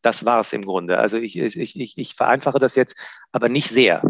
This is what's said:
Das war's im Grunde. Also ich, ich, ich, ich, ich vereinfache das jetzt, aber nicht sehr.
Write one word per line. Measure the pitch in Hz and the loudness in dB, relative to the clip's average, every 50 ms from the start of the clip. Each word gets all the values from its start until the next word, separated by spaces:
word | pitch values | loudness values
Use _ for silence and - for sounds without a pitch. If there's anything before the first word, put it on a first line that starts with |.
Das | - 117 110 - 113 | 0 0 0 2 2
war's | 117 120 117 107 - | 2 4 2 2 0
im | - 110 98 | -4 -6 -6
Grunde. | 98 92 92 87 87 90 - | -4 -4 -4 -2 0 2 2
Also | 110 107 107 | 2 2 0
ich, | 113 117 104 - 90 | -2 -4 -4 -4 -2
ich, | 120 113 - 170 | -4 -2 -2 -4
ich, | 123 - - - | -8 -8 -8 -10
ich, | 123 107 - | -10 -10 -10
ich | - 139 - - | -12 -12 -10 -4
vereinfache | - - 120 123 135 - 143 131 143 | 0 2 2 2 2 0 0 0 2
das | 131 123 - | 0 2 2
jetzt, | 131 123 - - - - - - - - _ | 2 0 0 -2 -18 -18 -20 -20 -20 -14 _
aber | - 120 117 117 | -6 -6 -6 -4
nicht | 127 147 - - | -4 -4 -2 0
sehr. | - 131 123 98 85 - - - | 4 4 4 4 4 2 0 -2